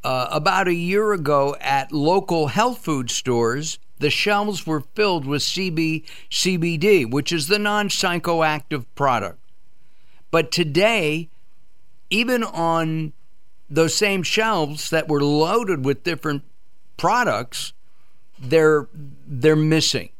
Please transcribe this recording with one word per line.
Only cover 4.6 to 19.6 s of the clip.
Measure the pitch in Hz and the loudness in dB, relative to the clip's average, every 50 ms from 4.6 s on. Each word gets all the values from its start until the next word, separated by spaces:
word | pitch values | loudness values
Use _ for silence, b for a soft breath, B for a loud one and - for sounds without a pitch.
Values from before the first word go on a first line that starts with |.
| - | -4
were | 156 160 151 | -2 -4 -4
filled | 135 - - - 214 208 180 165 135 | -4 -6 -2 0 2 2 2 0 -2
with | 135 147 143 - | -2 -2 -2 -2
C | - - 175 190 185 | -2 -2 -2 -2 -2
B, | 165 156 165 160 160 156 156 B B B B B | 0 0 0 0 0 -2 -6 B B B B B
C | - - - 185 185 | -4 -2 0 0 2
B | 175 160 170 170 | 2 0 0 0
D, | 156 143 208 208 180 135 | 2 4 6 6 6 4
which | 110 120 143 143 - | 2 0 -2 0 0
is | 170 170 143 | -2 -2 0
the | 143 196 208 | 0 0 0
non-psychoactive | 208 208 208 208 208 196 - - - 185 175 175 - 175 170 165 160 156 151 151 - - 156 143 117 - - | 0 0 0 0 0 0 -2 -2 0 0 0 0 0 0 0 2 2 2 0 -2 -4 -6 -6 -6 -6 -8 -6
product. | - 143 135 127 113 104 - - - - - - - - - - - - - - - - - - - - - | 0 2 2 2 2 0 -4 -8 -10 -14 -14 -14 -14 -14 -14 -14 -14 -14 -14 -14 -14 -14 -14 -14 -14 -10 0
But | - 165 165 165 | 2 2 2 2
today, | - - 175 156 139 160 196 220 233 220 170 151 151 160 170 - - - - - - - - - - - - - - - - - | 0 -2 0 0 2 4 4 4 4 2 0 0 0 -2 -4 -8 -12 -14 -14 -14 -14 -14 -14 -14 -14 -14 -14 -14 -14 -14 -8 -2
even | - 214 240 226 254 247 226 | 0 0 2 2 2 0 0
on | 196 - 165 165 165 165 165 165 160 160 160 160 151 - - - - - - - - - - - - | -2 -2 0 0 2 2 2 2 0 0 -2 -2 -4 -8 -12 -14 -14 -14 -14 -14 -14 -14 -14 -12 -4
those | 143 151 165 165 - | 2 4 4 4 4
same | - 214 208 196 190 170 | 2 2 2 2 0 0
shelves | - - 214 220 226 220 185 156 143 151 151 - - | 0 0 2 2 2 2 2 0 0 -2 -8 -6 0
that | - 160 151 151 | 0 0 2 2
were | 151 143 143 | 2 2 4
loaded | 143 147 151 156 165 196 233 240 190 185 143 131 | 4 4 4 4 4 4 2 2 2 -2 0 2
with | 135 139 - - | 0 0 0 0
different | 175 165 143 - 156 147 143 - - - - - - - - - - - | -4 -4 -2 -2 -4 -4 -4 -6 -10 -14 -14 -14 -14 -14 -14 -14 -14 -10
products, | - - 170 208 247 247 196 117 104 120 - - - - - - - - - - - - - - - - - - - | 0 2 2 4 4 2 2 0 0 -2 -6 -8 -8 -8 -8 -10 -12 -14 -14 -14 -14 -14 -14 -14 -14 -14 -14 -14 -12
they're, | 131 123 139 160 156 156 156 151 135 - - 156 147 139 143 - - | -4 2 4 6 8 8 6 6 2 -2 -10 -12 -12 -12 -12 -12 -10
they're | - 143 127 120 156 156 | -8 -6 4 6 6 8
missing. | 156 | 8